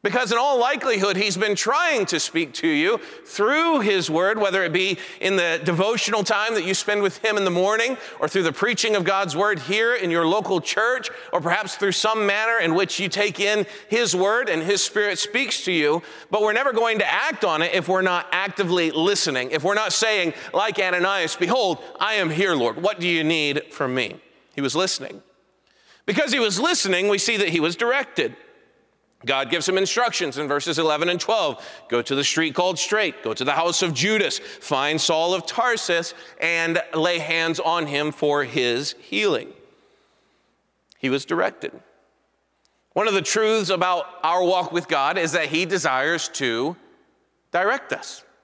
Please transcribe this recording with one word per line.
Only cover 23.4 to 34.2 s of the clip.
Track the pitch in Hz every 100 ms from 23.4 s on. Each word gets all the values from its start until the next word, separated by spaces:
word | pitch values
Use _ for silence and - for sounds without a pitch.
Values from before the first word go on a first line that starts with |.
| 147 143 -
from | - 135
me?" | 127 110 90 - _ _
He | -
was | 139 147
listening. | 185 - - 101 _ _ _ _ _ _ _ -
Because | - 196 294
he | 262
was | 220 180
listening, | 311 359 196 180 202
we | 202
see | 214 220
that | 190
he | 165
was | 156
directed. | 170 233 262 269 - 120 - - - _ _ _ _ _ _ 120
God | 135 131
gives | 165 165
him | 185
instructions | 190 - 240 - 165 127
in | 147
verses | 143 170 151
eleven | 160 151 170
and | 175
twelve. | - 220 160 123 - - -
"Go | 120
to | 117
the | 139
street | 139 - 160
called | 139 180 180
Straight. | - 214 190 -
Go | 113
to | 110
the | 127
house | 143 170 170
of | 180
Judas. | 135 180 220